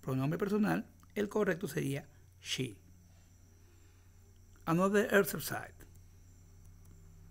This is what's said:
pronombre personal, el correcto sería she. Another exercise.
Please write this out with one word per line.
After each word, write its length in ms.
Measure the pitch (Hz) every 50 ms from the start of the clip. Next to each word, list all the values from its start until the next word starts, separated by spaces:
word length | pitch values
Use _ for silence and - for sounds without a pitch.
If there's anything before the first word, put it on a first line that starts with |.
pronombre 380 | - 143 131 131 131 143 165 170
personal, 480 | 214 190 208 214 214 185 165 190 - - - - - - -
el 140 | - 208 202
correcto 380 | - 214 208 196 170 160 - 170
sería 400 | - 151 143 139 139 139 - - - - - - - -
she. 360 | - - - - 127 - 101 - - - - - - - - - - - - - - - - - - - - - - - - - - - - - - - - - - - - - - -
Another 400 | 165 175 185 196 208 202 196 - 220
exercise. 600 | 202 196 202 - 160 - - - - - - - - - - - - - - - - - - - - - - - - - - - - - - - - - - - - - -